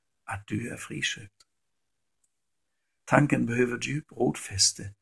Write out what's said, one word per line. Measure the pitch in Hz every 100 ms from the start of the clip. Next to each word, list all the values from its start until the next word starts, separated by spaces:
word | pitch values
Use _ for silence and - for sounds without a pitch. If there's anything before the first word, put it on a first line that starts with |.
| _ _
att | - 98 -
du | 104 -
är | -
friköpt. | - 143 - - 104 _ _ _ _ _ _ _ _ _ _ _ _ _ _ _ _ _
Tanken | - 135 147 131 120
behöver | 120 123 120
djup | 123 143 -
rotfäste | - 127 - - 98 - - 98 -